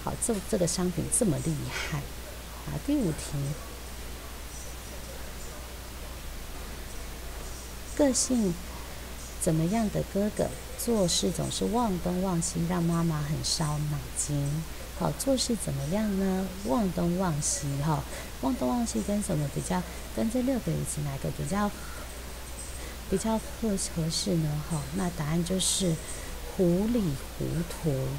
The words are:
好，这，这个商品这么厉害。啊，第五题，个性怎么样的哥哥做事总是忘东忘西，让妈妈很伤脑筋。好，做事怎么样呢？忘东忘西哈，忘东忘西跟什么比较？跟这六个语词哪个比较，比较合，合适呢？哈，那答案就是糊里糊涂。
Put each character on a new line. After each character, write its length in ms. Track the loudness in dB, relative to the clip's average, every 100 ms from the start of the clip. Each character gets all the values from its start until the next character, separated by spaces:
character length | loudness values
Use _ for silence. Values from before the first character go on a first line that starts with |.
好， 100 | -4 -2 0
这， 100 | 0 0
这 60 | 2
个 80 | 2
商 240 | 2 0
品 120 | 0 0 2
这 80 | 4
么 100 | 2
厉 160 | 0 -2 -2
害。 260 | -4 -2 -4 -4 -8 -10 -10 -10 -10 -6
啊， 100 | -4 2
第 100 | 2
五 160 | 4
题， 40 | 0 -2 -2 -2 -4 -6 -10 -10 -8 -8 -8 -8 -10 -10 -8 -8 -8 -8 -8 -8 -8 -8 -8 -8 -8 -10 -10 -10 -8 -8 -8 -6 -6 -6 -6 -6 -8 -6 -6 -6 -6 -6 -6 -6 -8 -8 -8 -8 6
个 180 | 6
性 400 | 6 4 4 4 2 -4 -8 -8 -8 -8 -8 -8 -2
怎 140 | 2 4
么 100 | 4
样 160 | 4 2
的 140 | 2 0
哥 160 | 2 0 2
哥 100 | 0 -2 -8 -4
做 300 | 2 4 4
事 240 | 4 2
总 200 | 2 0
是 140 | 0 2
忘 320 | 2 2 2
东 220 | 0 2
忘 180 | 2 2
西， 200 | 2 0 2
让 140 | 2
妈 200 | 4 4
妈 200 | 4 2
很 200 | 0 0
伤 360 | 0 2 2 2 0
脑 80 | -2 -2 -4
筋。 480 | 0 0 2 0 -2 -6 -8 -2
好， 120 | -2
做 220 | 0 2 2
事 200 | 4 0
怎 180 | 0
么 120 | -2 0
样 320 | 2 2 2
呢？ 280 | 2 2 0 -2 0
忘 240 | 2 2
东 260 | 2 2 4
忘 160 | 2 2
西 240 | 0 0 0 0
哈， 200 | 2 2 0 -8 -8 -4
忘 120 | 0 2
东 140 | 2
忘 160 | 2 2
西 160 | 0
跟 220 | 0 0
什 120 | 2 0
么 140 | 0 -2
比 60 |
较？ 200 | 0 0 0 -6 -6 0
跟 140 | 2
这 120 | 2
六 160 | 2 2
个 120 | 2
语 40 | 0 0
词 160 | -2
哪 140 | -2 0
个 140 | -2
比 140 | -2 0
较， 220 | 2 2 0 -8 -8 -8 -10 -10 -10 -10 -10 -8 -8 -8 -8 -2
比 80 | 0
较 200 | 2 0
合， 320 | -2 -2 0 0 0 0
合 140 | 0
适 260 | 0 2 2
呢？ 280 | 2 0 -2
哈， 100 | -2 -2 -2
那 140 | -2 0
答 80 | 0
案 180 | 2
就 160 | 2 2
是 360 | 2 2 2 2 -2 -6 -6 -6 -6 2
糊 320 | 4 6 4
里 80 | 4 2 0 -4 -4
糊 80 | -2 0 -2
涂。 380 | 0 0 2 0